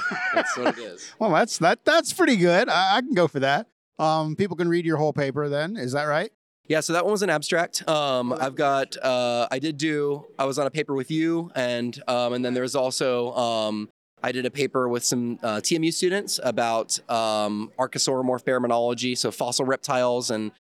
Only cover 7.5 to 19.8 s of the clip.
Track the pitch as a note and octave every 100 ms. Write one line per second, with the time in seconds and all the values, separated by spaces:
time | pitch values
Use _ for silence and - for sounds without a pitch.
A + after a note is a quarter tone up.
7.5 | E3+ F3 - - D3+ C#3+ B2+ B2 B2+ C3+
8.5 | D3+ C#3+ C#3 C3+ - C3 B2+ A#2+ A#2+ A#2
9.5 | C3+ D#3 D3 D#3+ D3 C#3+ C#3+ - - C3+
10.5 | C3+ C#3 D3 D3+ C3+ B2+ D#3+ E3 E3 E3+
11.5 | C#3 B2 A#2+ A#2+ A#2 - B2 A#2+ B2 B2
12.5 | B2+ B2+ C#3 C3 - C3+ B2 A#2+ A#2+ A#2+
13.5 | A2+ G#2+ G#2+ G#2+ _ _ _ B2+ B2+ B2
14.5 | C3+ C3 C3+ B2 A#2+ - B2 A#2+ A#2 A#2
15.5 | G#2+ - E3 D#3+ E3 F3+ G3 - - B2+
16.5 | A2+ A#2 A2+ - - - A#2 A2+ G#2+ G#2
17.5 | G#2 A2 - C3 - - C3 B2+ B2 C3+
18.5 | B2+ B2 A#2 A#2+ A#2+ B2 B2 A#2+ - B2
19.5 | - C3 C3